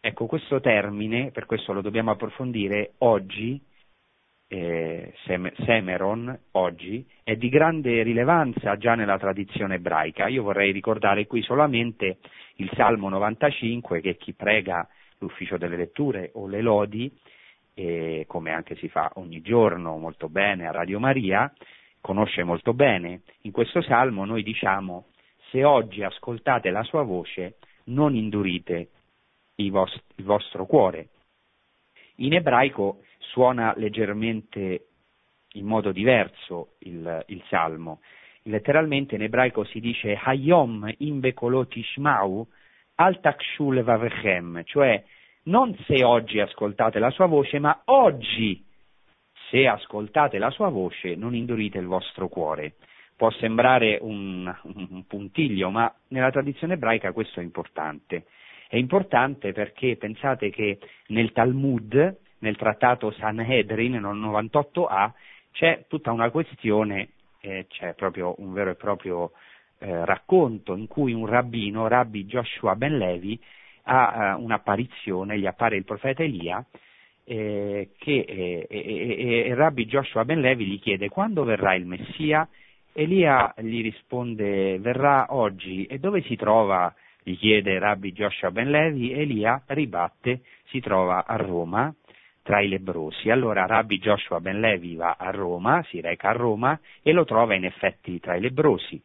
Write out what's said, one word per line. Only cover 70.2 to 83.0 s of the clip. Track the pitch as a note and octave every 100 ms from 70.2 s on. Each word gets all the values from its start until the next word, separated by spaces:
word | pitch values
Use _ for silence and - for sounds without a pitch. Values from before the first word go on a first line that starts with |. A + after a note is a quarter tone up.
| _ F#3 C#3+ G#2+ -
in | F#2+ G#2+
cui | - C#3
un | A2+ A2
rabbino, | A#2+ B2 A#2 G#2 G#2+ A2
Rabbi | B2 A#2+ G#2+
Joshua | G2 B2 A#2 - A2 F#2+
ben | C3+ D3+
Levi, | F#2 F2 F#2+ A2+ - - - _ -
ha, | B2+ B2+ A2+ G2+
eh, | G2
un'apparizione, | A#2 G#2+ - G2+ B2+ - - F#2 G2 G#2+
gli | F#2+
appare | F2+ A#2 G#2
il |
profeta | F#2 G#2 C3+ C3
Elia, | D#3+ G#2 E2+ F#2 C3+ - _ _ _ _
eh, | - A#2 G#2+ G#2 G2+ G2+ G2 _
che, | - C#3 -
eh, | G2 F2+ F2 -
e, | G#2+
e, | - G#2 A2 A2
e, | B2 A#2 A#2
e |
Rabbi | B2 D#3 C3+
Joshua | A2 C3+ C3+ A2+
ben | A#2+ D#3+
Levi | C3 C3
gli | G2 G2
chiede: | A2+ G2 G2+
"Quando | - G#3 F#3+
verrà | B2+ G#2+ G2
il | F#2
Messia?" | F2+ F2+ - - D3+ D3+ D#3+ _ _ _ _
Elia | -